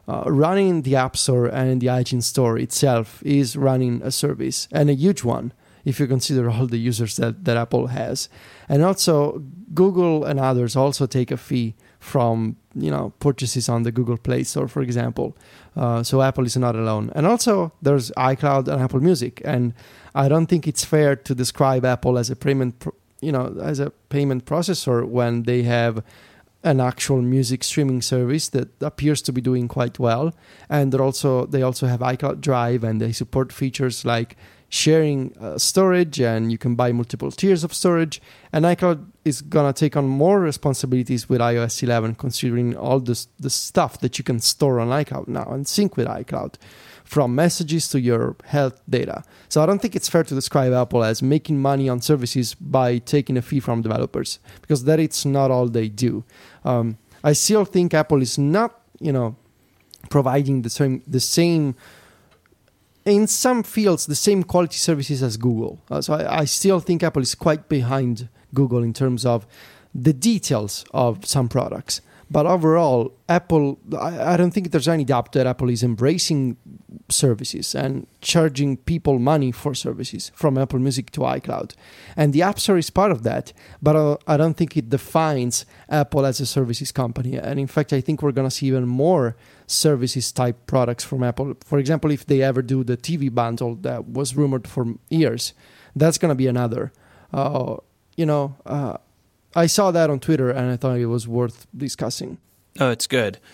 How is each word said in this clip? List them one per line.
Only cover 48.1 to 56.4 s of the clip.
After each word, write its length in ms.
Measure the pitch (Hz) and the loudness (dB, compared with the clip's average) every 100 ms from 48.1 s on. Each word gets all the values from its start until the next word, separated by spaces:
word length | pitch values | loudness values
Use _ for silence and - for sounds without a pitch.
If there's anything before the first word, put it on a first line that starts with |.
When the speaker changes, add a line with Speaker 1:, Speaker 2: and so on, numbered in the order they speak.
| 117 120 - - | 2 0 -6 -4
Speaker 1:
health 360 | 147 135 - - | 0 0 -4 -4
data. 320 | - - - - - - | -2 -2 -8 -14 -20 -2
So 140 | 151 | 2
I 40 | 156 | 4
don't 140 | 202 | 2
think 140 | 226 | 0
it's 140 | 175 - | -4 0
fair 160 | 170 | 0
to 100 | 156 | 2
describe 380 | 135 - 147 127 | -2 0 2 2
Apple 320 | 127 120 120 | 2 2 2
as 180 | 110 113 | 2 2
making 400 | 131 151 - 143 | 2 0 0 0
money 260 | 135 139 135 | 2 2 0
on 120 | 123 | 0
services 540 | - 147 120 131 117 | 0 0 0 -2 -4
by 440 | - 143 131 123 123 | -6 -2 2 2 0
taking 380 | - 147 127 127 | 0 0 0 -2
a 60 | |
fee 180 | - 143 | -2 -4
from 220 | - 117 | -2 -2
developers, 580 | 113 110 - - - - - - | -2 -2 -2 -4 -6 -10 -16 -10
because 200 | - 147 | -2 0
that 140 | 127 160 | 2 2
it's 260 | 156 - | 2 -2
not 280 | 143 139 135 | 0 2 2
all 160 | 127 123 | 2 0
they 200 | 117 110 | 0 -2
do. 360 | 104 123 - - - | -2 -2 -2 -8 -18